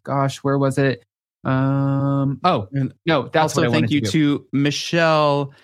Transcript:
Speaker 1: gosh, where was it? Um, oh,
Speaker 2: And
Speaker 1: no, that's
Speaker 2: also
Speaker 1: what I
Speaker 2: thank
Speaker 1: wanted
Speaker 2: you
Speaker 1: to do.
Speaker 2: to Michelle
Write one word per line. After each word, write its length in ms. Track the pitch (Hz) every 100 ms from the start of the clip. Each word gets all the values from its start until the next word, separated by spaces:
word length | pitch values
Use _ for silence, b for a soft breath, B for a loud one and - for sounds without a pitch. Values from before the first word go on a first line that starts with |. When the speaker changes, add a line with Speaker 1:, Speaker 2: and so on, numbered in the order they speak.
Speaker 1:
gosh, 340 | - 139 139 -
where 180 | 139 139
was 220 | 139 139
it? 260 | 139 - _ _ _ _
Um, 960 | 139 131 135 139 139 139 139 139 139 135
oh, 260 | 180 143 101
Speaker 2:
And 200 | 139 131 - 165
Speaker 1:
no, 160 | 151 -
that's 240 | 160 160 -
Speaker 2:
also 40 |
Speaker 1:
what 60 | 156
I 20 |
Speaker 2:
thank 120 | 139
Speaker 1:
wanted 60 | -
Speaker 2:
you 80 | 143
Speaker 1:
to 80 | 107
do. 280 | 160 147 143
Speaker 2:
to 80 | -
Michelle 1000 | 135 147 143 - 170 160 156 147 143 139 b